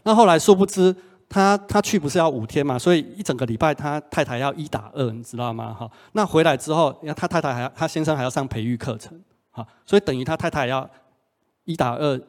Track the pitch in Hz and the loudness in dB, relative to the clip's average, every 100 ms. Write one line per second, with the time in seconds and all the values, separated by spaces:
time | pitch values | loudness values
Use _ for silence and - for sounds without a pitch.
0 | 214 220 208 165 - 190 196 - 185 185 | 2 6 8 6 6 6 4 4 2 2
1 | - _ - 196 196 202 202 208 - 208 | -8 _ -4 2 4 2 0 -2 0 0
2 | 143 175 165 131 110 151 143 123 175 175 | 0 0 0 0 -4 -2 -2 0 2 2
3 | - - - 127 123 113 156 143 151 151 | 0 -8 -6 -4 -4 -2 -2 -2 -4 -6
4 | - - 139 120 139 143 147 113 107 147 | -6 -4 -2 -2 -4 -6 -8 -8 -8 -6
5 | 123 113 120 120 120 113 113 107 117 - | -4 -6 -10 -8 -6 -6 -10 -12 -16 -18
6 | - 214 202 160 160 135 - 156 151 - | -8 -2 2 4 4 2 0 0 0 -2
7 | 156 151 180 175 151 123 127 - 160 160 | -10 -6 -4 -2 -2 -4 -6 -4 -4 -2
8 | 156 151 127 147 135 120 113 120 - 110 | -2 -2 -2 -4 -4 -4 -4 -4 -6 -8
9 | - 165 _ _ _ - 110 _ - 202 | -10 -20 _ _ _ -16 -16 _ 0 2
10 | 202 127 131 160 170 151 123 135 131 _ | 2 -4 -4 -4 -4 -2 -2 -2 -6 _
11 | _ _ _ _ _ _ - 160 131 123 | _ _ _ _ _ _ -8 -2 -2 0
12 | 147 131 | -2 -2